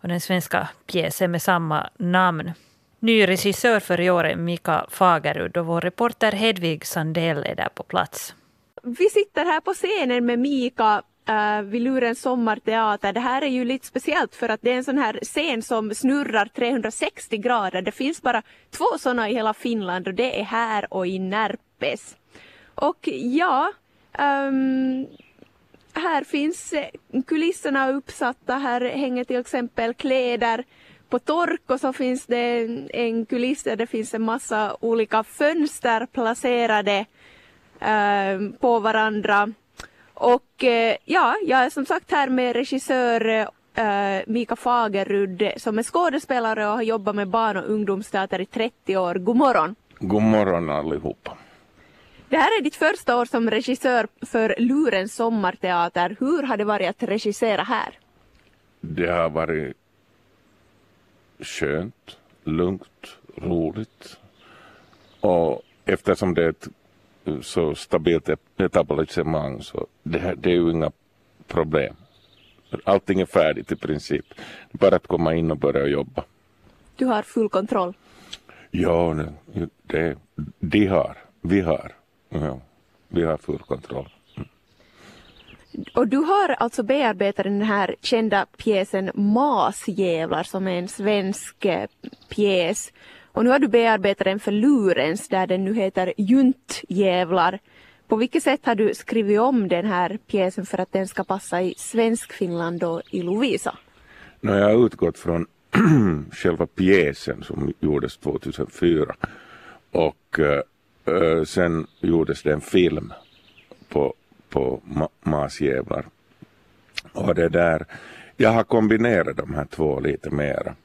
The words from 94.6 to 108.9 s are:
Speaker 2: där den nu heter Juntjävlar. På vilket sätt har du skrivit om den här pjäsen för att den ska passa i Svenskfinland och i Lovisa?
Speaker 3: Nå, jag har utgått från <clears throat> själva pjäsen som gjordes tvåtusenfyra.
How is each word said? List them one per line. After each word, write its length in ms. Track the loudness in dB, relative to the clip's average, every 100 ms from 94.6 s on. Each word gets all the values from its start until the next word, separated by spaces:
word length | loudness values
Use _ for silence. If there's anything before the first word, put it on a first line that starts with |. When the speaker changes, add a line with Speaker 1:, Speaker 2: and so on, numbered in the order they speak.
| 4 4 4 2 0 -2 -2
Speaker 2:
där 200 | -2 0
den 180 | 0 0
nu 80 |
heter 400 | 0 -2 0 -4 -2
Juntjävlar. 1400 | 2 4 4 2 -6 -14 -6 0 2 2 2 2 2 0 _ _ -20 _ _
På 80 | 0
vilket 280 | 2 0
sätt 220 | 2 0 0
har 100 | 2
du 180 | 2
skrivit 460 | 0 -2 -2 2 4
om 280 | 4 2 2
den 180 | 0 0
här 320 | 0 0 -4 _
pjäsen 380 | 0 0 -2 -6
för 120 | -4
att 140 | -2
den 160 | -2 -4
ska 160 | -6
passa 380 | -4 -6 -4 -2
i 120 | -2 -4
Svenskfinland 1080 | -4 0 2 0 -6 -6 -4 -2 -4 -4
och 180 | -4 -4 -6
i 100 | -6
Lovisa? 560 | -2 -2 0 -2 -4 -8 _ _ _ -20 -20 _
Speaker 3:
Nå, 120 | 0
jag 120 | 4 6
har 200 | 6 4
utgått 320 | 2 -2 -2
från 300 | -2 -2 -4 _ _
<clears throat> 600 | 4 6 6 6 2 -4
själva 360 | -2 0 2 -2
pjäsen 760 | 2 6 6 6 0 -6 -8
som 300 | -6 -4 -4 -2
gjordes 380 | 0 0 -2 -6
tvåtusenfyra. 1000 | -4 -4 -4 -6 -8 2 2